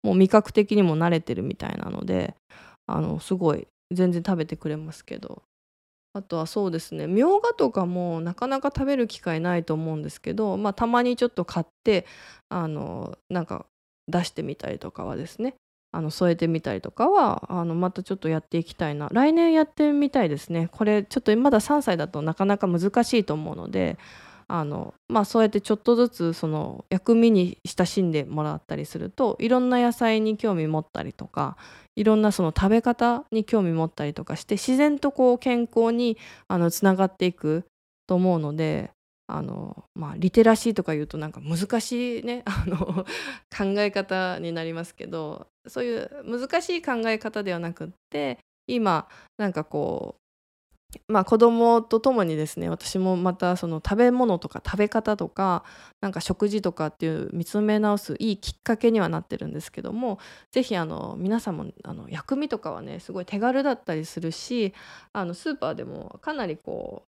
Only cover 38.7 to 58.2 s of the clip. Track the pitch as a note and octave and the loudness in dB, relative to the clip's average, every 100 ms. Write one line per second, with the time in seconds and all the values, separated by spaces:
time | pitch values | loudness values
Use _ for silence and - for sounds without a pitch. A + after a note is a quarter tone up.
38.7 | D#3 - _ _ _ - - - - - | -2 -6 _ _ _ -10 -8 -8 -8 -12
39.7 | - - - D3+ E3 F3+ A3+ A3 A3 A#3 | -14 -18 -12 -10 -2 2 6 8 6 2
40.7 | A3 E3+ D3+ D3+ D#3+ D3+ - C#3+ E3 G3 | -2 -2 -4 -4 -8 -10 -10 -6 -4 -2
41.7 | A#3+ - A#3+ B3 A#3 A#3 B3 A3+ G3 F3+ | -4 -2 -4 -4 -6 -6 -8 -6 -4 -4
42.7 | F3 E3+ F3+ F#3 - C#4+ C4 _ - G3 | -4 -4 -6 -6 -10 -10 -14 _ -6 -2
43.7 | G3+ G#3 G3+ G3 F#3 F#3 F3+ E3+ E3 E3 | 0 0 -2 -4 -2 -2 -4 -6 -6 -6
44.7 | E3 E3+ _ - E3 D3+ - - _ - | -8 -10 _ -12 -10 -10 -12 -18 _ -14
45.7 | - A#3+ A3+ - C#4+ A3+ A#3+ C4 F4 F4 | -6 -4 -4 -8 -12 -8 -8 -2 -2 -2
46.7 | F4 E4 A#3+ A3+ A3 A3 G#3+ G3 E3+ E3+ | -6 -2 -2 -2 -2 -4 -6 -4 -4 -6
47.7 | F3 D#3+ - _ - C#4+ B3 _ _ - | -8 -14 -14 _ -4 -4 -6 _ _ -4
48.7 | B3 G#3+ D#3+ - - _ - G#3 F3 D#3 | 0 2 0 -2 -18 _ -4 -2 -2 -4
49.7 | D3+ D3 - - - _ _ _ _ _ | -4 -4 -4 -8 -14 _ _ _ _ _
50.7 | _ _ - _ G#3+ F#3+ A3+ A#3 A#3 A#3 | _ _ -20 _ 0 4 6 6 8 6
51.7 | A#3 A3+ A3+ A#3+ B3 F3 D#3 D#3 - E3+ | 4 4 2 2 2 2 0 -4 -4 -4
52.7 | E3+ - F#3+ F#3 F3+ F#3 F3+ F3+ F3+ E3+ | -4 -4 -2 0 2 0 0 0 0 -2
53.7 | D#3+ - G3+ B3 B3 B3 G#3+ - - - | -4 -2 4 4 4 2 0 -4 -10 -6
54.7 | F#3+ G#3 A3+ A3 G#3 F3 - F#3+ F3 - | 0 0 0 -2 -4 -4 -2 0 0 -4
55.7 | - - _ G3 F3+ - F#3 G#3 G#3 G3 | -20 -20 _ -8 -6 -6 -2 0 0 -2
56.7 | - D#3 - E3 D#3+ D#3 E3+ E3 G#3 G#3+ | -4 -6 -4 -4 -4 -6 -6 -4 -2 2
57.7 | G#3+ G#3+ G#3 - - | 2 2 0 -4 -4